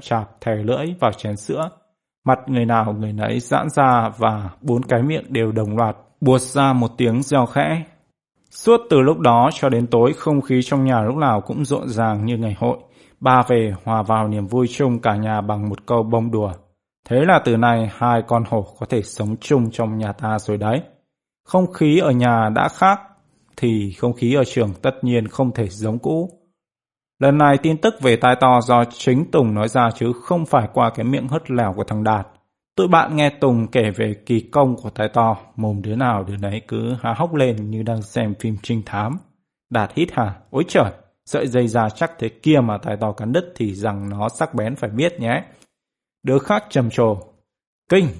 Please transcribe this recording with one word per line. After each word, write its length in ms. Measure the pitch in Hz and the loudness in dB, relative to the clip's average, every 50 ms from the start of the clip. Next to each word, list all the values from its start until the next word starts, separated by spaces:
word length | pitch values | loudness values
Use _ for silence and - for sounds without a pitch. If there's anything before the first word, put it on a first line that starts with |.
chạp 400 | - - 127 110 104 - - - | -6 -4 -4 -4 -4 -6 -12 -10
thè 140 | - 117 110 | -6 -4 -4
lưỡi 300 | 107 104 110 127 131 147 165 180 180 | -2 -2 -2 -2 -2 -4 -6 -4 0
vào 120 | - 113 | 0 0
chén 260 | 101 - - 107 104 101 | 0 -2 -6 -8 -8 -8
sữa, 320 | - - - 139 160 175 - _ _ _ _ _ _ _ _ _ - | -6 -6 -6 -6 -6 -8 -10 _ _ _ _ _ _ _ _ _ 0
mặt 140 | 135 127 123 - 139 | 0 0 0 0 -4
người 180 | 131 123 117 | -2 -2 0
nào 280 | 117 117 113 110 110 107 | 0 0 0 0 0 -2
người 200 | 107 110 107 107 | -4 -6 -6 -6
nấy 260 | 104 107 110 117 120 | -4 -4 -4 -4 -4
giãn 300 | 117 - 143 143 - 156 | -4 -2 -2 -2 -2 -2
ra 400 | - 151 135 131 127 120 113 110 107 - | 0 2 4 4 4 2 2 -2 -2 -2
và 320 | 113 110 107 107 101 90 - _ | -2 0 0 -2 -6 -10 -12 _
bốn 220 | - 143 120 120 127 | -4 -2 -2 -2 0
cái 180 | - 123 120 | 0 0 0
miệng 320 | 120 147 156 156 - - 135 | 0 0 -2 -4 -6 -4 -2
đều 180 | 117 113 110 | -2 -2 0
đồng 260 | 107 110 107 104 107 113 | 0 -2 -2 -2 0 0
loạt 200 | 117 110 104 - - _ _ - | 0 0 -2 -6 -12 _ _ -2
buột 200 | - 127 127 127 | 2 4 4 4
ra 320 | 127 - - 139 139 135 131 | 2 0 0 0 2 2 2
một 180 | 127 120 113 - - | 2 0 -2 -2 0
tiếng 260 | 127 117 113 123 139 | 0 0 0 0 -2
reo 220 | - 147 135 120 | 0 2 2 2
khẽ. 380 | - - 139 147 151 160 165 156 - _ _ _ _ _ _ _ _ _ _ _ _ | 2 0 -2 0 0 -2 -4 -6 -10 _ _ _ _ _ _ _ _ _ _ _ _
Suốt 320 | - - - 226 233 233 233 - | -16 -4 2 4 4 4 4 4
từ 120 | 175 135 | 4 6
lúc 180 | 131 139 160 - | 6 4 4 4
đó 300 | 160 123 117 120 120 147 - | 4 4 6 6 4 4 2
cho 160 | - - 135 | 0 0 0
đến 180 | 120 117 120 120 | 2 2 0 2
tối, 260 | 123 117 117 131 160 | 2 4 4 4 2
không 280 | - - 165 147 139 | 0 -2 0 0 0
khí 200 | 131 - 131 127 127 | 0 0 0 0 0
trong 220 | - 143 139 131 | 0 0 0 2
nhà 160 | 131 127 113 | 2 2 2
lúc 140 | 107 110 127 | 0 0 -2
nào 260 | 156 151 135 113 104 | 0 0 0 0 0
cũng 240 | - - - 139 147 | -2 -4 -6 -4 -4
rộn 240 | 120 143 - - 131 | -2 -2 -4 -4 -4
ràng 360 | 113 110 113 110 107 104 104 | -2 -2 0 0 0 -2 -2
như 120 | 113 120 110 | -4 -4 -4
ngày 180 | 113 110 101 - | -4 -4 -4 -2
hội. 180 | 117 120 127 - - _ _ _ _ _ _ - | -2 -2 -2 -4 -6 _ _ _ _ _ _ -4
Ba 220 | - 131 127 127 123 - | 2 4 4 4 4 4
về 260 | 127 117 113 107 98 92 - | 2 2 2 0 -2 -6 -4
hòa 200 | 113 113 110 104 | -2 -2 -2 0
vào 240 | 104 110 110 110 107 | 0 0 0 0 0
niềm 200 | 104 107 101 95 | -2 -4 -4 -2
vui 200 | 113 127 127 120 | -2 0 0 0
chung 320 | - - 143 127 120 117 | 0 -2 0 0 0 0
cả 160 | - 117 104 | 0 -2 -2
nhà 260 | 104 107 110 110 107 | 0 -2 -2 -2 -2
bằng 280 | 101 104 107 104 104 104 | -2 -4 -4 -4 -4 -6
một 160 | 98 - - | -6 -8 -4
câu 180 | - 120 117 110 | -2 0 0 0
bông 280 | 110 117 117 113 117 | 0 0 -2 0 0
đùa. 200 | 113 110 104 98 90 - _ _ _ _ _ _ _ _ _ - | -2 -2 -4 -4 -6 -10 _ _ _ _ _ _ _ _ _ -2
Thế 80 | 120 127 151 | 0 2 4
là 160 | 185 180 151 - | 4 4 4 4
từ 120 | 131 117 113 | 2 2 4
nay 340 | 120 120 117 113 113 107 - - | 4 4 2 2 0 -4 -4 -2
hai 240 | 123 120 120 117 113 - | 0 0 0 0 0 0
con 160 | 123 117 110 - | 0 0 0 0
hổ 160 | 120 110 98 - - - | -2 -4 -4 -6 -10 -12
có 60 | 113 | -8
thể 160 | - 135 113 | -4 -4 -4
sống 340 | 101 - - - 110 104 110 110 | -4 -4 -6 -6 -6 -6 -6 -6
chung 340 | - - 151 131 117 113 | -2 0 2 2 2 0
trong 260 | - - 117 110 107 110 | -2 -4 -4 -4 -4 -4
nhà 140 | 110 104 | -6 -6
ta 280 | 101 - - 110 107 107 | -6 -6 -4 -4 -4 -4
rồi 180 | - - 104 101 | -4 -4 -4 -2
đấy. 240 | 104 107 117 143 - - _ _ _ _ _ _ _ _ _ _ _ - | -2 -2 -2 -2 -4 -8 _ _ _ _ _ _ _ _ _ _ _ -2
Không 260 | - 185 185 175 - | 0 0 0 0 0
khí 260 | - 165 151 151 180 | 0 2 4 4 4
ở 120 | 185 151 | 4 2
nhà 380 | 127 123 123 123 117 113 113 107 107 | 2 2 2 2 2 2 2 0 0
đã 120 | - 143 156 | 0 0 0
khác, 340 | - - 185 190 202 - - - _ _ _ _ _ _ _ _ _ - | 0 2 2 2 2 2 -2 -14 _ _ _ _ _ _ _ _ _ -4
thì 340 | - 120 110 107 101 101 | -2 0 0 0 -2 -4
không 220 | 85 - - 123 117 | -6 -4 -4 -4 -2
khí 200 | - 123 117 135 | 0 0 0 2
ở 100 | 143 127 | 2 0
trường 300 | - - 135 113 104 92 - | 0 0 0 0 0 -2 -4
tất 220 | - 131 131 - - | -2 -4 -2 -2 0
nhiên 240 | 123 120 117 107 110 | 0 2 0 0 -2
không 240 | - - 135 123 | -2 -2 -2 -2
thể 160 | 110 - 110 95 | 0 -2 -4 -4
giống 320 | 95 104 107 110 110 120 | -4 -6 -4 -4 -4 -4
cũ. 300 | - 139 160 160 170 185 - _ _ _ _ _ _ _ _ _ _ _ _ _ _ _ _ - | -2 -2 -2 -2 -4 -6 -8 _ _ _ _ _ _ _ _ _ _ _ _ _ _ _ _ 0
Lần 180 | 135 139 143 151 | 2 4 4 6
này 200 | 147 143 143 139 | 6 4 4 4
tin 200 | - 160 160 156 | 2 0 0 2
tức 240 | - 226 220 - | 0 0 0 2
về 140 | 135 127 117 | 2 2 2
tai 200 | 113 - 123 127 123 | 4 4 4 4 4
to 220 | 135 127 123 123 | 4 4 4 4
do 220 | 113 120 123 120 120 | 4 4 4 4 2
chính 460 | 120 - - - 135 127 131 170 - | 2 -2 -4 0 0 2 2 0 0
Tùng 220 | - 160 127 110 104 | 2 2 2 2 0
nói 140 | 104 107 113 | -2 -2 0
ra 220 | - 131 123 113 117 | 0 2 2 0 0
chứ 180 | - 113 120 120 - - | -2 -4 -4 -4 -4 -4
không 220 | - 180 175 160 | -4 -2 -2 -2
phải 220 | - - 131 110 - - | 0 0 0 0 0 0
qua 160 | 131 120 113 | 0 0 0
cái 140 | - - 110 | 0 -4 -4
miệng 240 | 120 139 - - 135 | -4 -4 -4 -4 -4
hất 240 | 139 160 - - | -6 -6 -6 -4
lèo 220 | 131 120 113 98 92 | -2 -2 -2 -2 -2
của 100 | 104 95 | -4 -6
thằng 200 | - 107 107 107 | -6 -4 -2 0
Đạt. 240 | 110 110 104 95 - _ _ _ _ _ _ _ _ _ | 0 0 0 -2 -6 _ _ _ _ _ _ _ _ _
Tụi 120 | - 190 180 | -2 0 4
bạn 280 | 175 165 - - 156 | 4 4 4 2 0
nghe 140 | 151 147 143 | 0 0 0
Tùng 380 | 143 - 151 131 120 117 113 107 | 0 2 2 2 2 2 0 0
kể 220 | - 127 110 107 98 | 0 0 0 0 0
về 180 | - 110 107 104 - - | -2 -2 -4 -4 -6 -4
kỳ 140 | - 120 110 | -2 -2 -2
công 360 | - - - 147 139 131 123 | -2 0 2 2 2 2 2
của 140 | 113 123 110 | -2 -8 -10
tai 200 | - - 110 107 | -6 -4 -4 -2
to, 280 | - 120 113 113 107 - - - - | 0 2 2 2 0 -2 -6 -16 -10
mồm 260 | 117 110 107 104 101 | -6 -4 -4 -4 -4
đứa 140 | 95 107 107 | -4 -4 -4
nào 280 | 120 135 123 113 101 95 | -2 0 0 0 -2 -4
đứa 140 | 92 101 101 | -6 -8 -8
nấy 240 | 101 101 104 110 - - | -6 -6 -6 -8 -8 -8
cứ 280 | - 110 113 117 127 113 | -8 -6 -4 -4 -6 -4
há 120 | - 117 117 - | -4 -4 -2 -2
hốc 160 | 165 170 165 | -4 -2 0
lên 360 | 147 131 127 113 110 104 104 | 0 0 0 0 -2 -6 -6
như 140 | 110 110 110 | -6 -6 -4
đang 180 | 117 113 110 | -4 -4 -6
xem 320 | 104 - - 123 113 107 101 - | -6 -6 -4 -4 -4 -4 -4 -4
phim 180 | - 113 107 101 - | -6 -6 -6 -6 -6
trinh 180 | - 120 110 101 | -4 -4 -4 -6
thám. 320 | - - 101 104 113 147 190 - _ _ _ _ _ _ _ _ - | -6 -6 -6 -4 -4 -6 -8 -12 _ _ _ _ _ _ _ _ -6
Đạt 220 | 127 117 104 - - | -2 -2 -2 -2 -2
hít 160 | 139 170 175 | -2 -4 -2
hà, 240 | - 147 117 98 92 - _ _ | -2 -2 -4 -4 -4 -10 _ _
"Ối 140 | - 131 175 - | -4 -4 -2 0
trời, 240 | - 190 123 101 - - _ _ _ _ _ | 2 2 2 2 0 -8 _ _ _ _ _
sợi 220 | - - 131 - 135 | -6 -4 -4 -2 0
dây 200 | 117 127 123 113 | 0 0 0 2
da 220 | 110 120 110 107 | 2 0 0 0
chắc 220 | - - - 165 - - | -2 -4 -4 -6 -4 -6
thế 100 | 120 113 | -8 -8
kia 300 | - _ - 156 156 139 120 | -8 _ 2 4 4 4 4
mà 140 | 110 104 101 | 2 -2 -4
tai 200 | - - 107 101 | -6 -6 -6 -4
to 140 | 113 107 | -4 -4
cắn 200 | 104 - 104 113 | -4 -4 -4 -2
đứt 220 | 127 175 180 180 - | -2 -2 -2 -4 -6
thì 180 | - 117 104 95 | -6 -6 -4 -4
rằng 360 | 95 104 110 101 101 101 101 | -4 -4 -4 -4 -4 -6 -8
nó 200 | 101 104 104 117 | -6 -4 -4 -4
sắc 240 | - - 165 156 - | -4 -4 -6 -4 -4
bén 220 | 117 107 110 135 | -4 -4 -4 -6
phải 140 | - - 110 | -6 -8 -6
biết 300 | 104 120 156 175 170 - | -4 -2 -2 -2 -2 -4
nhé." 240 | 120 117 123 160 185 - _ _ _ _ _ _ _ _ _ _ _ _ _ _ - | -4 -4 -4 -4 -6 -10 _ _ _ _ _ _ _ _ _ _ _ _ _ _ -2
Đứa 160 | 135 131 139 | 0 0 0
khác 260 | - - 208 208 - - | 2 0 -2 -2 -2 -2
trầm 200 | - 139 120 113 | -2 -2 -2 0
trồ, 280 | - - 120 113 104 98 - - _ _ _ _ _ _ _ _ _ _ _ - | 0 2 2 2 0 -2 -6 -16 _ _ _ _ _ _ _ _ _ _ _ 0
"Kinh, 180 | 175 196 180 135 90 85 | 2 2 2 0 -2 -6